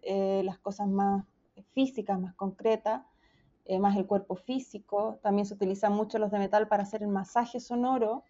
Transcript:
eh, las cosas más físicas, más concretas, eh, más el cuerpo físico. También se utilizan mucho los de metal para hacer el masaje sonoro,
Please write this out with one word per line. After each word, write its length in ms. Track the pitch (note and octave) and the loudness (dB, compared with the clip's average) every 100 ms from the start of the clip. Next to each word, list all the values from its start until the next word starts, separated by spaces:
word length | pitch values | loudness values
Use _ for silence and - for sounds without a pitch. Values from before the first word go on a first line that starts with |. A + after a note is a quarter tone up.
eh, 400 | - G3 G3 G3 | -4 0 2 0
las 140 | F#3+ F#3 | -2 -4
cosas 300 | - G3 G3+ | -8 -4 -2
más 360 | G3 G3 G3 G3 _ _ - G3 | 2 2 0 -4 _ _ -20 -6
físicas, 480 | - C4+ C4 G3+ F#3+ | 0 0 -2 -4 -4
más 140 | F#3 | -4
concretas, 680 | - G3 F#3+ A3+ A3 G#3+ A#3 - _ _ _ _ _ | -6 -8 0 2 2 0 -4 -6 _ _ _ _ _
eh, 140 | - F#3+ | -4 2
más 180 | G3+ G3+ | 4 2
el 100 | F#3+ | 2
cuerpo 300 | G3+ G3 - | 0 0 -8
físico. 840 | - C4 C4 G#3 - G3+ G#3+ A3 | -6 -6 -6 -12 -4 -2 -2 -2
También 240 | G#3 G3+ G3+ | 0 0 0
se 80 | |
utilizan 400 | G3+ F#3+ G3 G#3+ | -2 -2 0 2
mucho 240 | G3+ G#3+ A3+ | 2 0 0
los 120 | G#3+ | 0
de 80 | G#3 | 0
metal 300 | G3 G#3 G#3+ | 2 2 2
para 140 | G#3 | 0
hacer 200 | G3+ G#3+ | 0 -4
el 60 | G#3 | -2
masaje 520 | G3 F#3+ A#3+ A#3+ B3 | -2 -2 -2 -2 -4
sonoro, 640 | A#3+ A#3+ B3 C4 G#3+ A#3+ - | -6 -2 0 2 2 -2 -8